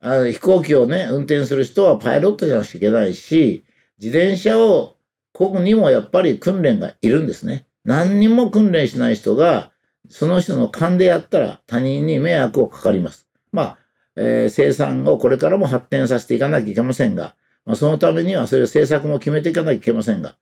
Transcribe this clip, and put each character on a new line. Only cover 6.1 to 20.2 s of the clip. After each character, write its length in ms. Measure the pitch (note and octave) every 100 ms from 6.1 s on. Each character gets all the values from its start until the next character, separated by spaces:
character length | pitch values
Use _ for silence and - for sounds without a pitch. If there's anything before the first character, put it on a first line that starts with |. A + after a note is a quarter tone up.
ぱ 120 | F3
り 160 | F3+ A2
訓 220 | - F#3+
練 160 | D3+ G#2+
が 160 | E2+ -
い 80 | A2
る 120 | C#3
ん 60 | D#3
で 60 |
す 120 | - -
ね。 200 | C3+ _ _
何 360 | - C3+ F3 G3+
に 80 | G#3+
も 220 | A#3 A#3+
訓 220 | G#3+ G#3+
練 160 | E3+ C#3
し 100 | B2+
な 120 | A#2+
い 60 | A2
人 200 | - G#2+
が、 340 | E3+ C3 - _ _ _ _
そ 160 | - D3+
の 140 | F3+
人 160 | F3+ D3+
の 120 | A#2
勘 300 | - E3 F3+
で 80 | F#3
や 120 | E3+
っ 100 | -
た 100 | F3+
ら 220 | B2 - _
他 140 | A#2+
人 260 | C3 C#3 D3+
に 120 | D3+
迷 160 | D3+
惑 260 | E3+ B2 C#3
を 60 | A2+
か 160 | -
か 100 | F#2+
り 80 | G2
ま 120 | E2+
す。 140 | - _ _ _
ま 100 | F3+
あ、 160 | C#3+ - _ _ _ -
え 300 | A#2 A#2 A2+
ー、 20 |
生 220 | - C#3+
産 340 | C3+ C#3 C3 C#3
を 100 | -
こ 120 | B2
れ 100 | B2+
か 100 | D#3
ら 80 | F#3+
も 100 | E3+
発 200 | B2 -
展 200 | C#3 C3
さ 120 | B2
せ 60 | -
て 80 |
い 40 | A#2+
か 100 | C#3
な 140 | D3
き 60 | G#2+
ゃ 40 |
い 20 |
け 80 | G2+
ま 100 | B2
せ 160 | B2 B2+
ん 60 |
が、 200 | F#2 D#2 _ _ _
ま 100 | -
あ、 20 | A2+
そ 120 | D3
の 80 | D#3
た 140 | E3+
め 100 | D#3+
に 120 | E3+
は 120 | F#3 A2
そ 100 | C3
う 40 |
い 20 |
う 40 | B2
政 260 | - D3
策 140 | D3 D3
も 100 | C#3+
決 120 | D3
め 100 | D3+
て 100 | D#3
い 20 |
か 100 | E3
な 100 | D#3+
き 20 |
ゃ 40 | A#2+
い 20 |
け 120 | -
ま 100 | A2+
せ 120 | A2
ん 80 | G2+